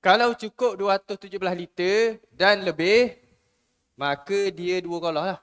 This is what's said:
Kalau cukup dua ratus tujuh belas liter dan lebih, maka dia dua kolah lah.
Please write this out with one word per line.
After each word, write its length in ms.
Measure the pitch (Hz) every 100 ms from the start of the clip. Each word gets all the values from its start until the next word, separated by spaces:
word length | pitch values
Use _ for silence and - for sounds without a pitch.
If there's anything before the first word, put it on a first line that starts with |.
Kalau 360 | 185 214 240 233
cukup 400 | 220 - 247 190
dua 240 | 196 196
ratus 160 | - 202
tujuh 240 | 196 190
belas 160 | 185 180
liter 640 | 175 - 180 208 226 226 _
dan 320 | - 185 202
lebih, 560 | 185 156 175 220 240 - _ _ _ _ _ _ _ _
maka 480 | 143 143 - 196 196
dia 320 | 170 175 180
dua 160 | 175 170
kolah 280 | 165 151 180
lah. 40 | 175